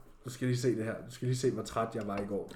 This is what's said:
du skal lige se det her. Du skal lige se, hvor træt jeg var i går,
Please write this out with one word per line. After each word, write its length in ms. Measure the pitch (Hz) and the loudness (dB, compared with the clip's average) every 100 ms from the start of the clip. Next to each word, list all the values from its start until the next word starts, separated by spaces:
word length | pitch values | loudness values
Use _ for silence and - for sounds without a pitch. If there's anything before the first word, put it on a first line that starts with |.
| - - 127 | -20 -14 -12
du 40 | |
skal 180 | - 127 | -2 2
lige 100 | 123 | 4
se 180 | 131 110 | 4 2
det 80 | 110 | 0
her. 100 | 107 - | -4 -6
Du 60 | |
skal 160 | - 123 | -4 0
lige 100 | 127 | 2
se, 140 | 131 | 2
hvor 120 | 107 | 2
træt 320 | 107 - 110 117 | -2 0 0 0
jeg 120 | 101 | -2
var 100 | 101 | -2
i 80 | 101 | 0
går, 260 | 98 85 | -2 -4